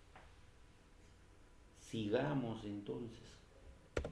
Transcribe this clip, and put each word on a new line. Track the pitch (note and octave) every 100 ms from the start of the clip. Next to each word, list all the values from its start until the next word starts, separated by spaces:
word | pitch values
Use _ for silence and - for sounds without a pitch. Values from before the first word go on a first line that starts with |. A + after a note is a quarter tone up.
| - - - - - - - - - - - - - - - - - -
Sigamos | - A2+ G#2 A#2+ D3 C#3 A#2 A2
entonces. | G#2 G2+ G2+ B2+ A#2 - - - - - - - - - -